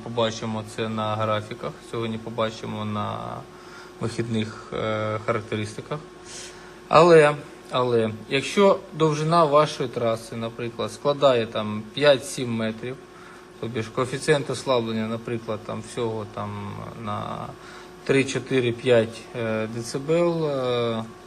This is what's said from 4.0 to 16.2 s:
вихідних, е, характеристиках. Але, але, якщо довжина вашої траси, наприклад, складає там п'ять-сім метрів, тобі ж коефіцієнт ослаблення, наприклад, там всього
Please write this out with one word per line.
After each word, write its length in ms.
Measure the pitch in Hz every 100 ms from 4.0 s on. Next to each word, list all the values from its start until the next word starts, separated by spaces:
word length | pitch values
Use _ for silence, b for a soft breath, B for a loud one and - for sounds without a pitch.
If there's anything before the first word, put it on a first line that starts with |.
вихідних, 640 | 117 - 117 113 107 - -
е, 460 | - 110 107 110 110 107
характеристиках. 720 | 113 101 107 104 - - 151 - - B B B B B B -
Але, 460 | 147 175 165 147 147 - - -
але, 400 | 139 127 117 110 107 -
якщо 480 | 135 135 - 196 - -
довжина 520 | 151 156 151 156 170
вашої 440 | 156 147 151 - 131
траси, 480 | 120 117 113 - 117
наприклад, 560 | 113 117 120 113 110
складає 540 | - 147 143 139 123 110
там 360 | 113 107 107 110
п'ять-сім 600 | - 147 135 - - 123
метрів, 420 | 113 110 110 123 135 - B B B B -
тобі 220 | 113 110
ж 80 | 107
коефіцієнт 560 | - 123 139 - 147 135
ослаблення, 560 | 120 - 127 113 110 110
наприклад, 540 | 113 120 117 113 107 -
там 160 | 107 107
всього 340 | - 117 110